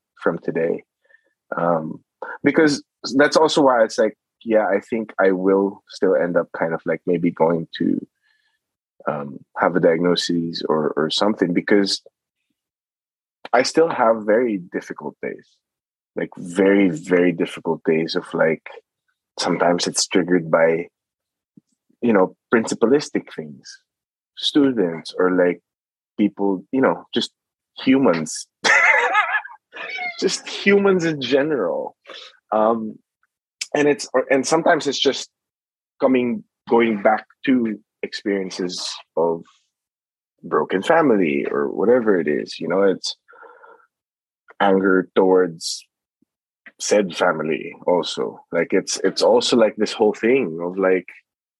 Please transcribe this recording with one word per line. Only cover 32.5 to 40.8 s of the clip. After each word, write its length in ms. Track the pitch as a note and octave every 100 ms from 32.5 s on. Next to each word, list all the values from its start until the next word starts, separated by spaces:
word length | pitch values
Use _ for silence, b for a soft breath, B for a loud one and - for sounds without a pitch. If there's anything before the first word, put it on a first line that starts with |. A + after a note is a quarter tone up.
Um, 480 | G#2+ A2 A#2 A2 - _ _ _ _ _ - -
and 140 | - D3
it's, 220 | C#3+ -
or, 120 | C3 -
and 160 | C3+ B2+
sometimes 420 | E3 E3 D#3+ C#3
it's 120 | B2
just 300 | C#3 A#2+ - _ _ _ _ _ _ -
coming, 420 | C3+ B2+ B2 A2 - _ -
going 340 | A#2 A#2 G#2
back 240 | G2 - - _ -
to 340 | B2+ A2+ G#2 _ _
experiences 880 | - - G#2+ G2 F#2 - F2+ F2 - - - -
of 260 | E2+ E2 D#2+ _ _ _ _ _ _ _ _ _
broken 400 | - D#2+ D2+ F#2+